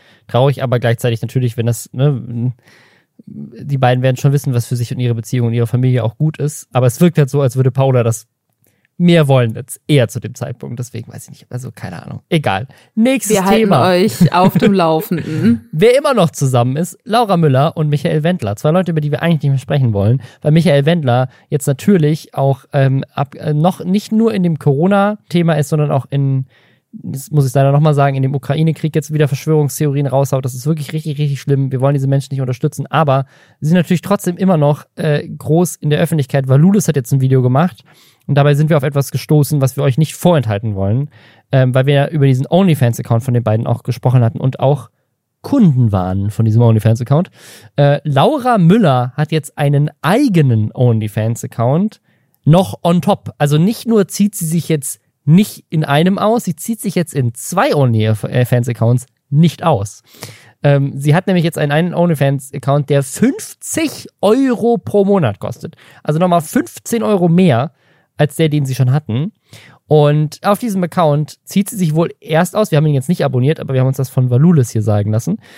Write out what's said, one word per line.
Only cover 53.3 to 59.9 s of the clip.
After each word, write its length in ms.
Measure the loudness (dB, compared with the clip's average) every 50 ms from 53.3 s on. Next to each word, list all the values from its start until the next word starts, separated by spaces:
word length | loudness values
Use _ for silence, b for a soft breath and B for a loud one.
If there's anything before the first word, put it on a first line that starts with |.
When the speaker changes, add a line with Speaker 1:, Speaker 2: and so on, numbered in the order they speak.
| -6 -4
Speaker 1:
Also 180 | -2 0 2 2
nicht 300 | 2 0 -2 -2 -2 0
nur 200 | 2 2 0 0
zieht 280 | 0 -2 -2 -2 -2
sie 100 | -4 -6
sich 240 | -4 -4 -4 -2 -2
jetzt 320 | -2 -4 -4 -8 -12 -14 _ _ _ _ _
nicht 400 | 4 4 4 4 2 -2 -10 -14 _
in 140 | -4 -4 -2
einem 360 | 0 0 2 2 2 0 0
aus, 240 | 0 0 0 0 -2
sie 120 | -4 -6
zieht 240 | -8 -8 -8 -8 -6
sich 140 | -6 -4 -4
jetzt 220 | -4 -4 -2 -4
in 180 | -4 -4 -4 -4
zwei 400 | -6 -12 -6 -2 -2 0 0 2
OnlyFans-Accounts 1300 | 2 2 2 2 2 2 0 0 -2 -4 -4 -2 -2 0 0 0 0 0 -2 -2 0 0 2 2 0 -2 -6 _ _ _ _
nicht 320 | 0 2 2 2 0 0 -2
aus. 400 | -2 0 0 -2 -6